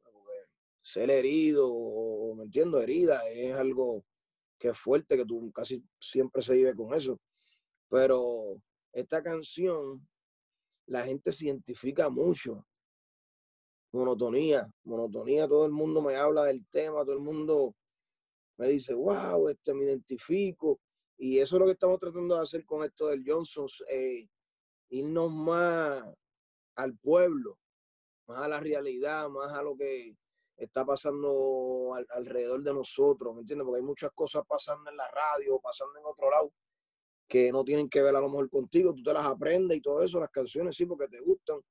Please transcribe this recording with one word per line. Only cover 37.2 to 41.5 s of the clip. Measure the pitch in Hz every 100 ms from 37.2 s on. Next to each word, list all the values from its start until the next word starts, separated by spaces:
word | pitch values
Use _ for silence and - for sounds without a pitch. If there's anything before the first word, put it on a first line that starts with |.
| _
que | 127 123
no | 131
tienen | 131 147 143
que | 147
ver | 139 139
a |
lo | 139
mejor | 139 135
contigo, | 139 123 170 180
tú | 139
te | 123
las | 151 147
aprendes | 127 147 180 185 156
y |
todo | 143 143
eso, | 175 170
las | 151
canciones | 139 127 147 170 -
sí, | 175
porque | 160 139
te | 240
gustan | 320 196 -